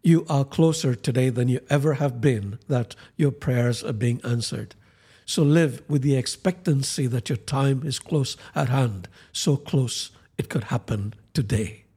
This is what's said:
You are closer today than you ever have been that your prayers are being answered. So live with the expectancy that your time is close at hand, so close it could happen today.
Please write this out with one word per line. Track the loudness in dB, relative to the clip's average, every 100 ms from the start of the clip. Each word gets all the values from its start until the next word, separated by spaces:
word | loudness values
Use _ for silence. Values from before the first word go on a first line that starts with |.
You | 6 4 4
are | -2
closer | 0 2 2 4 -2
today | -2 -2 0 0
than | 2 0
you | 0 0
ever | 0 2
have | 0 -2 2
been | 0 0 -4 -10 -4
that | -2 -2 -10 -20 0
your | 0
prayers | 0 -2 2 2 0
are | -4
being | -2 0 -2
answered. | -2 -2 -2 -8 -10 -16 _ _ _ -20
So | -6 2
live | 4 6 4 -2 -2
with | 0
the | 2 2
expectancy | 0 -4 -4 -2 0 0 0 -2 -2
that | -2 -4
your | -6
time | -4 0 2 0 -2
is | -8
close | -2 -2 -2 -6 -8
at | -4 0
hand, | 2 0 -2 -12 -20 -14
so | -4 0 0
close | 0 -2 0 -4 -10 _ _ -12
it | -6
could | -6
happen | -4 -6 -4 -4 -6 -10 _
today. | -4 -2 -2 -2 -8 _